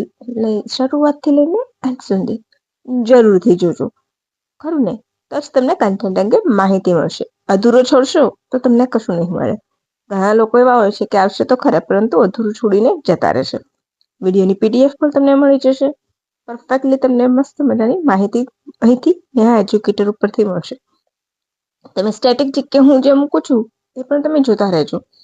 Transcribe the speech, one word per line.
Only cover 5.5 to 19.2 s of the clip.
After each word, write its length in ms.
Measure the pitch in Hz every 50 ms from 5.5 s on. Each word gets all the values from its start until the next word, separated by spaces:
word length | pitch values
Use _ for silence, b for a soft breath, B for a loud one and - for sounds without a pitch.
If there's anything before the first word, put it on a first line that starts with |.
| - 269 254 277 370
કન્ટેન્ટ 440 | - 247 202 196 196 - 190 185 185
અંગે 180 | 190 214 - 453 440 330
માહિતી 440 | 214 196 190 196 196 190 190 - 175
મળશે. 320 | 160 - 170 - - - - _ _ _ -
અધૂરો 320 | 202 196 202 233 226 254 254
છોડશો 400 | - 294 254 262 269 - 330 269 190 - _ _
તો 100 | _ - 254
તમને 260 | - 254 240 233 254 247
કશું 280 | - 226 226 - 180
નહીં 180 | 170 170 175 175
મળે. 220 | - - 113 - 214 - _ _ _ _ _ _ _ _ _
ઘણા 240 | 202 190 190 202 214
લોકો 220 | 226 220 220 - 240
એવા 160 | 247 254 247
હોય 160 | 240 208 202
છે 140 | 208 - 202
કે 120 | - - 196
આવશે 260 | 185 202 - - 226
તો 100 | - 254
ખરા, 240 | - - 185 - 165
પરંતુ 360 | - - 190 196 220 240 349 240
અધૂરું 340 | 233 185 - - 220 208 214
છોડીને 380 | - - 214 190 202 220 269 415 311
જતા 300 | - - 170 - - 80
રહેશે. 260 | 78 123 131 - - - - _ _ _ _ _ _ _ _ _ _ _
વીડિયોની 320 | 190 185 185 202 190 190 196
પી 160 | - 220 220
ડી 140 | 220 247 269
એફ 120 | 277 -
પણ 160 | - 320 294
તમને 220 | 285 285 277 277 277
મળી 240 | 277 285 277 277 262
જશે. 280 | - 262 269 - 269 285 294 - _ _ _ _ _ _ _ _ _ -
પરફેક્ટલી 500 | 233 240 - - 254 269 269 269 262 269
તમને 280 | - 262 247 240 247 254
મસ્ત 300 | 254 254 277 - _ -
મજાની 380 | 285 254 220 233 214 233 320 381
માહિતી 460 | 320 277 190 190 202 208 - 240 254 - _ _ _ - - _
અહીંથી 340 | - 226 254 254 - 330 359 359